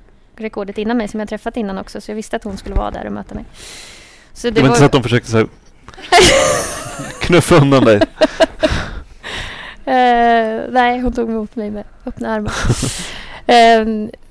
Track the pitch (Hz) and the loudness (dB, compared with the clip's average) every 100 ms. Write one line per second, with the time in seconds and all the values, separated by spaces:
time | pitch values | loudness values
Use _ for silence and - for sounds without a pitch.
0 | _ _ _ - 220 214 196 202 214 240 | _ _ _ -14 -12 -10 -10 -6 -4 -4
1 | 208 214 214 214 233 247 202 190 - - | -4 -8 -8 -8 -8 -8 -6 -8 -12 -14
2 | - 214 214 240 220 196 - 202 208 208 | -12 -12 -8 -8 -8 -12 -4 -4 -2 -6
3 | 208 202 196 202 226 - - - - - | -10 -10 -12 -14 -16 -20 -20 -20 -20 -20
4 | - - _ - 240 220 - 240 143 139 | -20 -20 _ -8 -4 2 4 6 4 4
5 | 113 120 120 113 - - _ _ - - | 0 -2 0 0 0 -4 _ _ -20 -18
6 | - 359 453 539 539 - - - - - | 2 4 6 4 2 -2 -4 -10 -12 -12
7 | - - - 175 - 170 139 135 117 104 | -14 -6 2 4 6 6 6 6 6 4
8 | - - 311 - 320 - - - - - | 2 2 0 2 0 0 -2 -2 -6 -12
9 | - - - - - - - - - 254 | -16 -18 -14 -12 -12 -14 -16 -12 -2 2
10 | 247 240 233 233 220 226 233 247 240 247 | 4 4 4 2 0 -4 -2 0 2 0
11 | 247 240 226 226 214 - 208 208 - - | -2 -4 -4 -4 -6 -8 -8 -10 -14 -16
12 | - - 233 220 208 - - - - - | -14 -8 -6 -4 -6 -4 -2 -2 -4 -8
13 | - - - - - 240 226 226 220 220 | -12 -14 -16 -8 2 6 6 6 2 -4
14 | 214 - - | -6 -12 -20